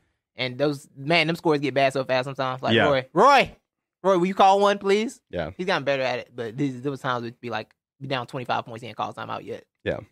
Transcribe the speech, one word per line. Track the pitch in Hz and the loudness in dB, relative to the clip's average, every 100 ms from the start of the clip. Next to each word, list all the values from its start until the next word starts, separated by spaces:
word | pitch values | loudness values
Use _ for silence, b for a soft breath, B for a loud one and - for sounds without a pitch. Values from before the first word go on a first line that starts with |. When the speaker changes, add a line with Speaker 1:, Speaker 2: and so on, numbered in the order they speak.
| _ _ _ - | _ _ _ -8
Speaker 1:
And | 127 127 | -8 -2
those, | 147 139 - 135 | -2 -2 -10 -12
man, | 139 170 156 | 0 2 2
them | 170 | 0
scores | 170 147 | 0 2
get | 143 135 | 0 2
bad | 135 | 2
so | 135 | 2
fast | 127 127 131 | 0 -2 -2
sometimes. | 135 131 127 | -4 -6 -4
Like, | 131 | 2
Speaker 2:
Yeah. | 113 104 | 4 4
Speaker 1:
"Roy, | 135 127 | 2 0
Roy, | 165 254 269 196 - _ _ _ _ | 4 6 6 2 -4 _ _ _ _
Roy, | 185 185 | 2 2
will | 185 | 2
you | 190 | 6
call | 196 202 | 6 6
one, | 202 202 | 4 2
please?" | 196 208 233 - _ | 2 0 0 -6 _
Speaker 2:
Yeah. | 87 78 - | -6 -6 -6
Speaker 1:
He's | 185 | -4
gotten | 165 135 | -2 0
better | 139 | -2
at | 127 123 | -2 -4
it, | - 123 | -8 -10
but | 117 123 | -10 -4
these, | 139 123 | -4 -4
there | 139 | -8
was | 131 | -6
times | 135 123 | -4 -4
we'd | 117 120 | -6 -10
be, | 120 | -8
like, | 110 110 _ _ _ | -8 -10 _ _ _
be | 135 | -8
down | 131 120 | -6 -6
twenty-five | 139 120 113 120 | -10 -4 -4 -4
points, | 113 | -12
he | 120 | -12
ain't | 107 | -8
called | 107 113 | -8 -8
timeout | 110 107 95 | -10 -10 -10
yet. | 107 - _ 101 | -14 -14 _ -6
Speaker 2:
Yeah. | 73 - | -6 -8